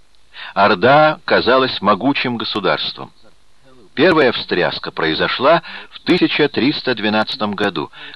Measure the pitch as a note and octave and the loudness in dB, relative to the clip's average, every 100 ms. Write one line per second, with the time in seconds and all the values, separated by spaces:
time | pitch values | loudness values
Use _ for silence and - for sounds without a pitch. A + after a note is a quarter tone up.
0 | - - - - - G2 G#2 G2 A#2+ D3 | -20 -20 -20 -20 -10 0 2 4 4 6
1 | D#3 D3+ - G2 G#2 C3 C3 - G2 G2+ | 4 2 0 0 4 2 2 -2 0 0
2 | C3 C3+ C3 A#2 A2 G#2+ F2+ D2 - - | 0 -2 -4 -4 -6 -2 -2 -2 -4 -10
3 | C2 - - - - - - - - - | -16 -20 -20 -20 -20 -20 -20 -20 -12 0
4 | E3+ D#3+ B2+ - - F2+ D2+ - - - | 2 4 2 0 -4 -2 -2 -4 -10 -4
5 | D#2+ D#2 F2 - C3+ E3 - - - - | -4 -2 -2 0 2 2 0 -18 -18 -10
6 | - F3 D#3 - C#3+ A2+ B2+ - - A2 | 0 2 2 0 -2 0 -2 -2 -4 -4
7 | G#2 G#2+ G#2+ - G#2 G2 G2+ E2 C#2 - | -2 -2 -2 -4 -6 -2 -4 -4 -10 -12
8 | - | -20